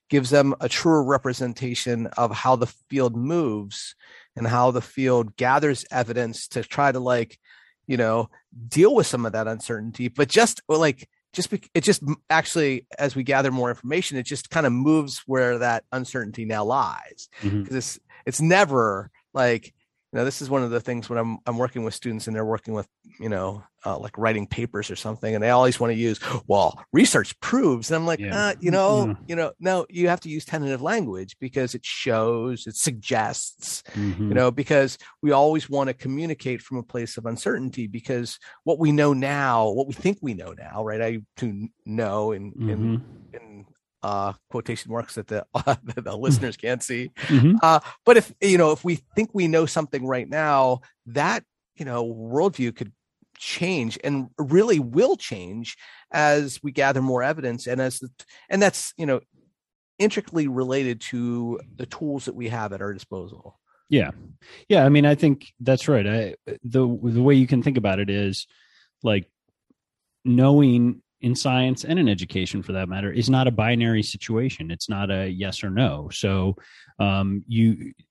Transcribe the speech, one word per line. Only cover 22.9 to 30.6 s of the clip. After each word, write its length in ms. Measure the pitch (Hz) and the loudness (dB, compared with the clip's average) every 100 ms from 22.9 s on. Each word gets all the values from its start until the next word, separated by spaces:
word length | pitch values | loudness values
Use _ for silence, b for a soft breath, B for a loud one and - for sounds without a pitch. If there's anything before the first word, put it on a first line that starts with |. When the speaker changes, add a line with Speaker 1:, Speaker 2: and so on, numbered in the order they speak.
| _ _ - | _ _ -12
Speaker 1:
you 100 | 113 | -6
know, 360 | 98 95 101 - _ | -4 -6 -8 -16 _
uh, 140 | 101 90 | -8 -8
like, 180 | 107 - | -10 -2
writing 280 | 110 110 101 | -2 0 -4
papers 440 | - 117 104 - | -6 -6 -6 -8
or 60 | 90 | -10
something, 360 | 107 107 113 | -10 -8 -4
and 80 | 110 | 0
they 60 | 110 | 4
always 280 | 123 127 123 | 4 4 2
wanna 140 | 117 | -2
use, 260 | 113 117 107 B 120 - | 0 -2 -4 B -8 0
"Well, 340 | 101 85 - - | 2 2 0 -2
research 460 | 143 - 143 - - | 4 4 4 0 -6
proves," 480 | - 247 214 123 110 | -2 0 2 0 -2
and 60 | 160 | -2
I'm 100 | 165 | -2
like, 120 | 165 | -2
Speaker 2:
Yeah. 180 | 101 196 208 | -4 -2 -2
Speaker 1:
"Uh, 60 | 190 | -2
you 120 | 175 | 0
know, 340 | 185 196 208 202 | 2 4 2 0
Speaker 2:
Yeah. 80 | - - | -4 -6
Speaker 1:
you 80 | 170 | -4
know, 160 | 160 - | -4 -4
no, 260 | 180 185 156 | -2 -2 -2
you 200 | 175 175 | 0 0
have 100 | 175 | 0
to 80 | 165 | -4
use 160 | 156 | -10
tentative 360 | - 160 | -6 -4